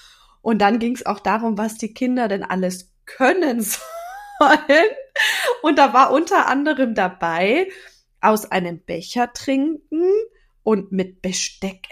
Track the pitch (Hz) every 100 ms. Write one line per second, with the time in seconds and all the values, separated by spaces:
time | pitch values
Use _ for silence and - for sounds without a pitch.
0 | - _ _ _ 226 214 202 226 233 247
1 | - 208 - 214 226 208 220 220 214 -
2 | 254 254 220 196 - 185 180 185 - _
3 | - - 262 370 311 233 214 - - 679
4 | 679 784 831 - 277 302 - 294 427 -
5 | - - - - 640 480 302 269 269 254
6 | 254 262 339 359 - 262 294 302 254 220
7 | 180 180 170 165 190 277 381 - - _
8 | _ _ - 214 - 185 175 170 - 170
9 | 185 247 240 - - 269 285 302 _ 311
10 | 359 415 453 _ _ _ - 214 196 190
11 | 185 - 185 185 - - 190 190 -